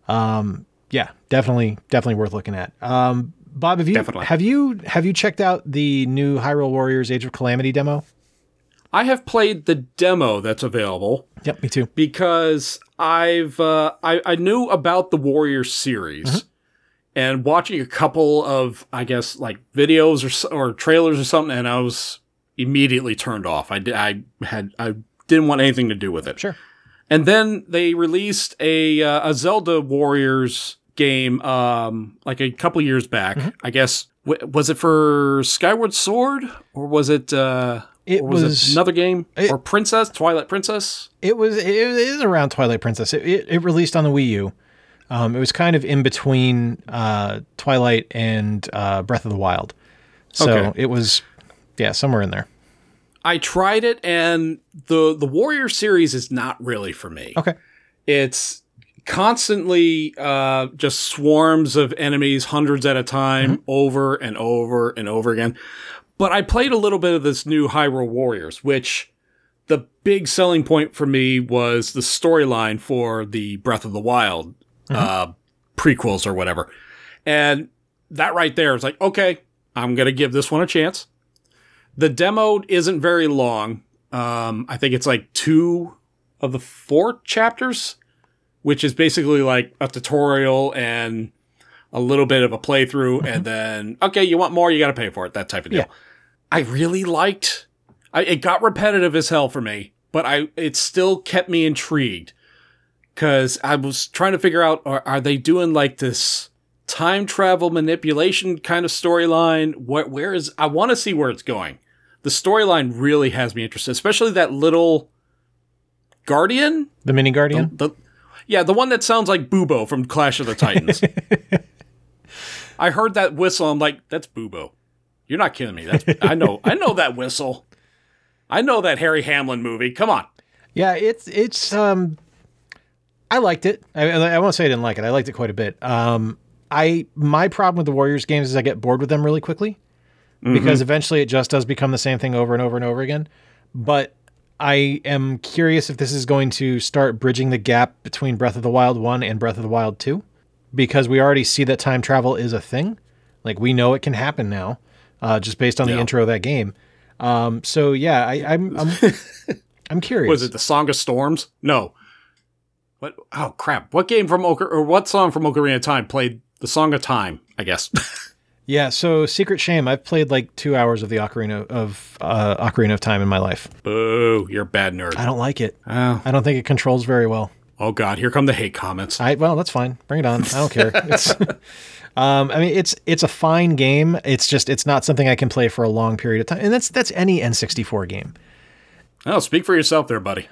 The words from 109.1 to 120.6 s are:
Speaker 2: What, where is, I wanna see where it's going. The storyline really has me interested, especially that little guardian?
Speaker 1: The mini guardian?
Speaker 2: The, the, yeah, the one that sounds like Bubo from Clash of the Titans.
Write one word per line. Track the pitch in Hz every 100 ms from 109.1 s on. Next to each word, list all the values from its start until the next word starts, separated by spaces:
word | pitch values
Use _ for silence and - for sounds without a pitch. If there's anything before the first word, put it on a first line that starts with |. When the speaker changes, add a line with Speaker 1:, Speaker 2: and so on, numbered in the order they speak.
| 170 170 165 165 160 156 147
Speaker 2:
What, | 123 147 139
where | 139 185
is, | 185 147 -
I | 156
wanna | 151 233 240
see | 214
where | 160 131
it's | 107
going. | - 107 80 67 _ _ _ _
The | 143
storyline | - 190 214 202 165 127
really | 117 143 147 135
has | 127 120
me | 110
interested, | 113 - -
especially | 123 208 202 226
that | 185 160
little | 139 160 165 170 156 - _ _ _ _ _ _ _ _ _ _ _
guardian? | - 147 190 254 302 320 285 _
Speaker 1:
The | 135
mini | 135 135
guardian? | 139 143 151 160 -
Speaker 2:
The, | 147
the, | - _ _ _ - -
yeah, | 196
the | 165
one | 202 262
that | 240
sounds | - 226 196
like | 185 127
Bubo | 190 160 131 107
from | 135
Clash | 127 151 143 -
of | 117
the |
Titans. | 107